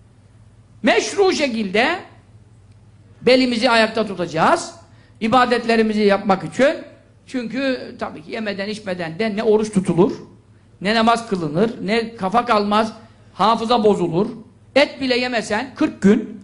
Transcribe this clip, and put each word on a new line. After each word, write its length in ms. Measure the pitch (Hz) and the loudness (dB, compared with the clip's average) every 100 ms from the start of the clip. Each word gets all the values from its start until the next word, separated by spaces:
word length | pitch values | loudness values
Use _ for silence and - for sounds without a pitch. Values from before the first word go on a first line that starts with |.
| _ _ _ _ - _ _ - | _ _ _ _ -20 _ _ -4
Meşru 480 | 226 392 - 381 381 | 0 2 0 0 2
şekilde 640 | 294 285 226 202 196 269 359 - - _ - - - _ - - _ - - | 2 -2 -2 -2 0 0 -2 -10 -20 _ -20 -20 -20 _ -20 -20 _ -20 -4
belimizi 480 | 202 254 254 233 254 | 2 4 2 0 2
ayakta 380 | 233 220 220 214 | 4 2 0 -4
tutacağız. 680 | 190 165 156 202 339 - - - - _ - | -4 -6 0 2 2 -2 -16 -20 -20 _ -6
İbadetlerimizi 800 | 220 254 247 240 240 226 220 214 | 0 2 2 0 2 2 2 2
yapmak 420 | 208 196 202 185 | 2 2 2 -2
için. 340 | 156 - 269 330 - - _ _ - | -2 0 2 2 -8 -20 _ _ -10
Çünkü 680 | 262 226 247 277 254 - - | -8 -6 -4 -2 -4 -8 -10
tabii 240 | 220 180 | -10 -10
ki 80 | 160 | -12
yemeden 380 | 226 214 196 196 | -8 -6 -6 -8
içmeden 500 | 214 190 180 165 165 | -8 -8 -8 -8 -4
de 160 | 220 202 | -4 -2
ne 80 | |
oruç 300 | 220 214 214 | 2 2 2
tutulur, 380 | - 185 165 220 - - - _ - _ _ | -2 0 2 2 0 -14 -20 _ -20 _ _
ne 140 | 185 226 | -2 2
namaz 340 | 226 233 226 | 2 2 0
kılınır, 580 | 185 160 151 226 - 180 | -4 -2 0 0 -2 -2
ne 280 | 233 226 - | -2 -2 -6
kafa 300 | 185 220 233 | -2 0 2
kalmaz, 480 | 214 208 208 220 - - - - | 0 2 0 0 -6 -20 -20 -20
hafıza 500 | - 196 226 226 240 | -2 0 0 0 2
bozulur. 440 | 214 185 165 160 214 - - _ _ 262 | 4 2 0 0 -2 -6 -18 _ _ 0
Et 260 | 294 - | 0 0
bile 160 | 262 247 | -2 0
yemesen 580 | 254 240 208 208 269 - | 0 -4 -2 -4 -6 -2
kırk 260 | 311 - | -4 2
gün 400 | 196 226 - - | 4 4 0 -14